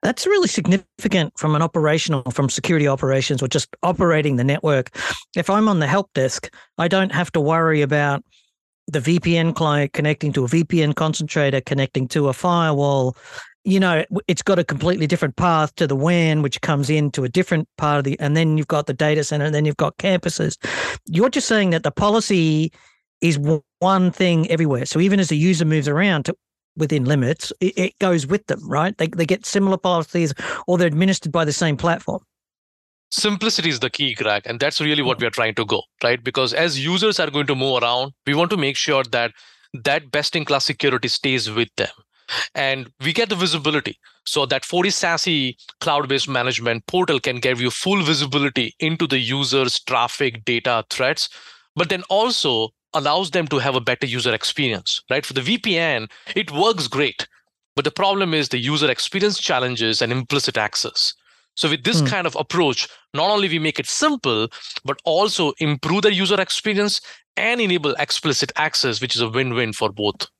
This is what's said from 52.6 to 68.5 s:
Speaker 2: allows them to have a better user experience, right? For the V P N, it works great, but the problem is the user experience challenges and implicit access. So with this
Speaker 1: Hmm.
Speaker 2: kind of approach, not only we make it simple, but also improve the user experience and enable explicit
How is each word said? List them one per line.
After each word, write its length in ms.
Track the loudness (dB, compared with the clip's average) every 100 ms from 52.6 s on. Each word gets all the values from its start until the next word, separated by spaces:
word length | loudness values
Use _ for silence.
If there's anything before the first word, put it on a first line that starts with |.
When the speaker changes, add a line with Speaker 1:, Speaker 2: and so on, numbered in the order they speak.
| -2 _ _
Speaker 2:
allows 380 | -4 0 0 0
them 140 | -2 0
to 100 | 0
have 160 | 0
a 60 | 0
better 260 | -2 -2 -2
user 260 | -2 -2
experience, 680 | -2 -4 -2 -2 -2 -4 -6 -2
right? 160 | -2 -2
For 60 |
the 100 | -6
V 160 | -2 -2
P 180 | 0 0
N, 300 | 0 -2 -4 -14 -8 -6
it 140 | -4
works 360 | 0 2 2 -2
great, 380 | -2 -2 -2 -12 _ _ _ _
but 100 | -4
the 60 | -4
problem 420 | 0 0 2 0
is 160 | 0 -2
the 100 | -2
user 320 | -2 0 0
experience 480 | 0 -2 0 -2 -2
challenges 640 | -2 0 -2 -2 -2 0
and 120 | -2
implicit 440 | -2 -2 -2 -2 -2
access. 580 | -2 -4 -6 -2 -4 -4 _ _ _
So 140 | -4 -2
with 160 | 0
this 160 | 0 2
Speaker 1:
Hmm. 60 | 2
Speaker 2:
kind 200 | 0 -2
of 100 | -4
approach, 520 | -4 0 0 0 -6 -10 _
not 180 | -2 0
only 180 | 2 0
we 100 | -2
make 220 | -2 -4
it 60 | -6
simple, 600 | 0 0 0 -2 -2 -2 -6 -16 -12
but 160 | -8 -6
also 480 | 0 2 2 0 -2 0
improve 440 | -2 -2 -2 2
the 120 | 2
user 260 | 2 0 0
experience 600 | 0 -2 -2 0 0 -2 -6 -20 _ -4
and 240 | -2 0
enable 340 | 0 0 0
explicit 580 | -2 -2 -2 -2 0 -2